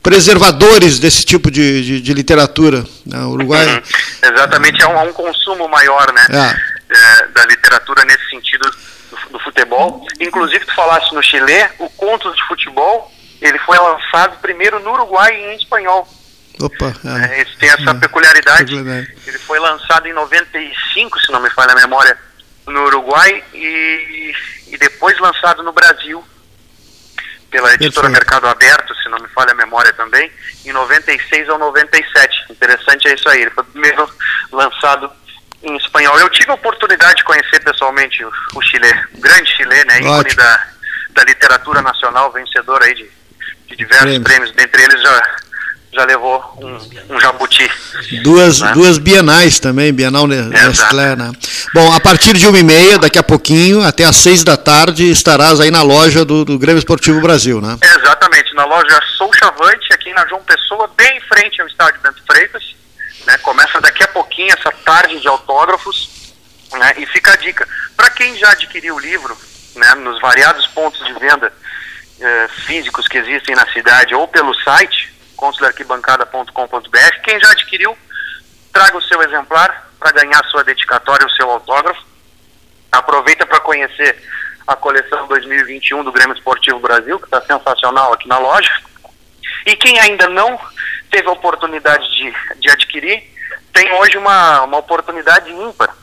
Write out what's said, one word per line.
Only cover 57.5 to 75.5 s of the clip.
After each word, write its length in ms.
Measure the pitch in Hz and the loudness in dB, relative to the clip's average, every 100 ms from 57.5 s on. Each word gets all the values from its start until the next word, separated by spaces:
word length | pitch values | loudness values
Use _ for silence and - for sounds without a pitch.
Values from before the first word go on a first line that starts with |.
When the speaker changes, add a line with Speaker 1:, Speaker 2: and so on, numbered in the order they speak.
| 113 | -2
Speaker 1:
né? 160 | 104 120 | -4 0
Speaker 2:
Exatamente, 720 | - - 143 - 185 160 143 | 2 4 4 2 2 2 0
na 100 | 147 | -2
loja 360 | 143 165 151 156 143 - | 0 2 4 2 2 -4
Sou 140 | 190 | 0
Chavante, 580 | - 208 - 170 214 - | 2 0 2 0 2 0
aqui 200 | - 185 | -2 -2
na 140 | 185 165 | -4 -4
João 140 | 185 | -6
Pessoa, 460 | - 165 - 208 214 - | -2 -2 -2 -6 -4 0
bem 200 | 240 262 | 0 0
em 40 | |
frente 380 | - 208 208 - | -2 0 0 -4
ao 60 | 165 | -10
estádio 340 | - 165 - | -2 -2 0
Bento 200 | 139 - - | -6 -6 0
Freitas, 360 | 151 196 226 - - _ _ - - - | 0 0 -6 -16 -20 _ _ -20 -12 -2
né? 100 | 131 | -2
Começa 420 | - 131 - - | 0 0 0 2
daqui 240 | - - | 0 0
a 40 | 190 | -2
pouquinho 460 | 185 - - 185 | -2 -6 -6 -2
essa 160 | 180 156 - | 0 -2 -6
tarde 360 | - 160 175 160 | 0 2 2 -2
de 60 | 139 | -2
autógrafos, 800 | 135 - 139 165 185 196 - - - - _ _ _ _ | -4 -2 -2 0 -2 -6 -12 -12 -18 -20 _ _ _ _
né? 200 | 131 127 143 | -2 0 0
E 80 | 143 | -4
fica 260 | - - | -2 2
a 40 | - | 2
dica, 300 | 180 180 - - - - | 0 -8 -8 -10 -12 -2
pra 140 | 233 | -2
quem 280 | - 247 226 | 0 -6 0
já 120 | 208 | 2
adquiriu 420 | 202 - 175 160 | 2 -2 -10 -10
o 60 | 151 | -10
livro, 360 | 143 180 127 113 - - - | -8 -8 -8 -14 -18 -20 -20
né, 200 | 123 120 135 | 0 2 2
nos 240 | 127 117 | -2 -4
variados 460 | 127 123 147 165 - | 0 2 2 2 -4
pontos 360 | - 156 - | -4 -6 -6
de 80 | 151 | -12
venda, 380 | 120 131 147 113 _ - - - - - _ | -6 -2 0 -2 _ -18 -18 -18 -20 -20 _
eh, 280 | 123 117 113 - - | -4 -2 -4 -8 -10
físicos 420 | 160 135 135 - | -10 -8 -6 -4
que 100 | 131 | -4
existem 360 | 117 139 - 127 | -6 -8 -4 -2
na 100 | 117 | -2
cidade, 420 | 120 117 123 123 | -2 2 4 2
ou 140 | 123 160 | 0 -2
pelo 260 | 165 143 120 | -2 -2 -4
site, 500 | - 143 196 - - _ _ - | 0 2 0 -4 -10 _ _ -8
consularquibancada 880 | 143 | -8